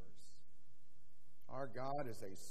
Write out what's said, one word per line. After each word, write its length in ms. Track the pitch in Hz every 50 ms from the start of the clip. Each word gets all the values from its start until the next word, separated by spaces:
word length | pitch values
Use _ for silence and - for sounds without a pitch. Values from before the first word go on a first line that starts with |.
| 80 80 - - - - - - - - - - - - - - - - - - - - - - - - - - - -
Our 180 | 120 131 139
God 400 | 123 107 123 131 135 139 143 143
is 160 | 120 110 -
a 140 | 110 98 98 - - -